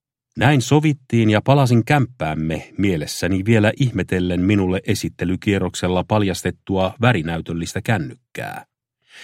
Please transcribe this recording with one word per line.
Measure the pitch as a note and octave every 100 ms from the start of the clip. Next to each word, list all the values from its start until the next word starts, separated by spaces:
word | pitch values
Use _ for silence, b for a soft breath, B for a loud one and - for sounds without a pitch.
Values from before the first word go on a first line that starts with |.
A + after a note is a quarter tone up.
| _ _ _ -
Näin | A#2+ D3
sovittiin | A#2 D3 D#3 C#3+ - A#2 A2
ja | G#2+
palasin | A2+ C#3+ B2+ A#2 G#2+
kämppäämme | D3 A#2+ - D#2 D2+ D#2+ D#2 - -
mielessäni | G2 E2 D2 - F2 F#2+ G2
vielä | A2+ G#2 -
ihmetellen | B2+ G2 E2+ F#2 F2+ F2
minulle | F#2 G#2 F2+ F#2 -
esittelykierroksella | G2+ E2 - F2 F#2 - G2 F2+ - F2+ F2+ E2+
paljastettua | G#2+ G2 E2+ F#2 - - G2 F#2 -
värinäytöllistä | A#2 G2 D#2 E2 - E2+ E2 F#2+
kännykkää. | - G#2+ C2+ - _ - G1+ - - _ _ _ B B